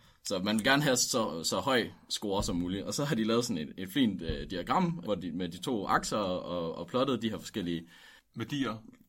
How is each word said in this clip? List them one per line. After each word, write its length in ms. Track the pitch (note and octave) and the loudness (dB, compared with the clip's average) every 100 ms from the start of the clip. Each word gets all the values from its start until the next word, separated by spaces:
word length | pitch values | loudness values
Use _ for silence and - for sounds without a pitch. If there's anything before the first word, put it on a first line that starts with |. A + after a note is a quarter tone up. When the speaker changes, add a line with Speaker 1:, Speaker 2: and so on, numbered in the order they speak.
| - _ - | -20 _ -4
Speaker 1:
Så 140 | - | 0
man 160 | F#3 A2 | 2 2
vil 80 | |
gerne 200 | G#3+ C#4 | 4 4
have 140 | D3 B2+ | 6 4
så, 460 | - B2+ A2 E2 | 4 2 0 -2
så 160 | D#2+ G2+ | -2 0
høj 280 | F#2 B2+ F2+ - - | 2 2 2 -4 -8
score 340 | - G#2+ G2 | -4 0 0
som 120 | G#2+ F2+ | 0 0
muligt. 280 | F2 G2 - | 0 -2 -2
Og 80 | |
så 120 | G#2 D3 | -2 0
har 100 | A2+ | 0
de 80 | |
lavet 220 | A2 A#2 A#2+ | 2 2 2
sådan 120 | B2 | -2
et, 160 | - - | -4 -8
et 120 | F#2+ | -4
fint, 280 | D3 A#2+ F2+ | 2 4 2
øh, 280 | D#2+ D2 D2+ | -2 -6 -4
diagram, 340 | - - F#3 F3 | -4 0 2 2
hvor 300 | E3+ - G2 | 0 -2 -2
de, 160 | F2 | -2
med 180 | E2+ F2+ | -4 -4
de 80 | F2 | -4
to 300 | - A#2 F#2 | -2 -2 2
akser 300 | D3+ - A2+ | 2 2 0
og, 580 | G2 F2+ - F2 E2 - | 0 -2 -2 -2 -2 -4
og 120 | - | -4
plottet 340 | B2 C#3 A#2+ | 0 2 2
de 80 | A2 | 0
her 80 | G2 | -4
forskellige 420 | - A2 F2 E2+ E2+ - - - _ - | -6 -4 -2 -2 -6 -16 -20 -20 _ -8
Speaker 2:
Værdier. 400 | A2+ D3 B2 A2 - - | -4 -2 -2 -4 -10 -20